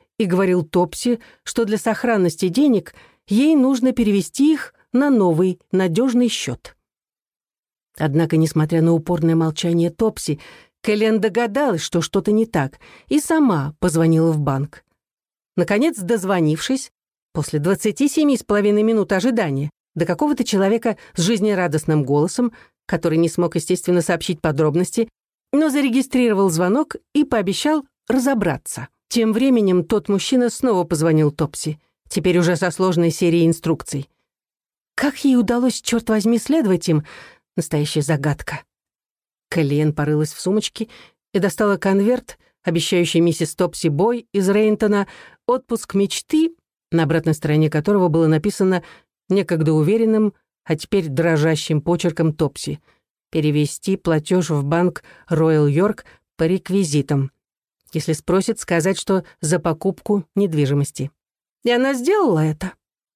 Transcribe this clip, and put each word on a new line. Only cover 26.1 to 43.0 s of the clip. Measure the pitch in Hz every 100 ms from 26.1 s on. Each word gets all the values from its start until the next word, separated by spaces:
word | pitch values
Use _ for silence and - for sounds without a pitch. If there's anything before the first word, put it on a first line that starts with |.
| 247 240 196 196
звонок | 160 180 240 302 - _
и | 285 294
пообещал | 233 190 190 294 311 269 _ -
разобраться. | 254 254 254 185 131 - - 123 _ -
Тем | 240 220
временем | 214 269 240 202 180
тот | 170 214 -
мужчина | 196 - 254 247
снова | - 262 190 160
позвонил | 165 165 156 151
Топси, | 147 156 - 151 151 _ _ -
теперь | - 175 175
уже | 170 170
со | 185
сложной | 156 185 170 170
серией | 156 175 170 165
инструкций. | 160 156 151 - 139 139 _ _ _ _ _ _ _ _ -
Как | 285 - 277
ей | 254
удалось, | 214 240 247 -
черт | - 233 226
возьми, | 214 208 233
следовать | - 320 220 180 -
им? | 156 151 - - - _ -
Настоящая | - 151 147 156
загадка. | 143 151 143 143 - 147 - _ _ _ _ _ _ _ -
Кэллиэн | 175 143 143 151
порылась | 151 147 151 151
в | -
сумочке | 185 208 - - 220 - - _ _
и | 196
достала | 190 - 208 196
конверт, | 196 196 202 254 - - _ _
обещающий | - 165 - 185